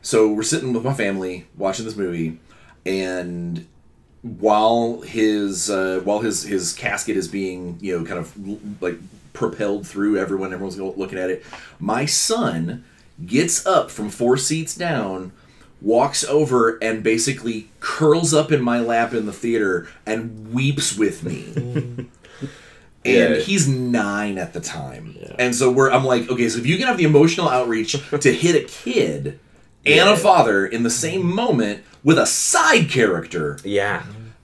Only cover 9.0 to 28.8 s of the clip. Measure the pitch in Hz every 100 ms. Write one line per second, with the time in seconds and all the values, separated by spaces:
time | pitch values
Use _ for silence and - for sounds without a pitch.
9 | 95 - - - 110 - 104 101 92 98
10 | 104 98 92 95 95 90 95 92 95 95
11 | 92 95 92 90 - - - - 101 113
12 | 147 - - 226 135 82 85 120 - _
13 | - - 117 123 170 - 185 180 - -
14 | 104 - 120 131 - 160 156 - 175 139
15 | 101 95 92 - - _ - - 101 117
16 | 143 - 110 147 143 127 113 113 113 110
17 | 113 113 139 127 113 107 - - - -
18 | 156 160 160 151 151 147 120 120 117 117
19 | 117 120 104 95 117 113 101 90 82 -
20 | - 110 113 107 107 120 139 139 - 98
21 | 104 - - - - - 120 120 120 123
22 | 123 _ - - 139 - - - _ _
23 | - - 113 113 - 196 135 131 123 117
24 | 101 101 104 95 85 87 - 82 69 64
25 | - - 50 - 123 120 131 127 135 127
26 | 131 123 117 120 117 120 120 160 262 202
27 | 156 147 165 185 160 127 120 110 110 139
28 | - 147 156 - 170 156 - -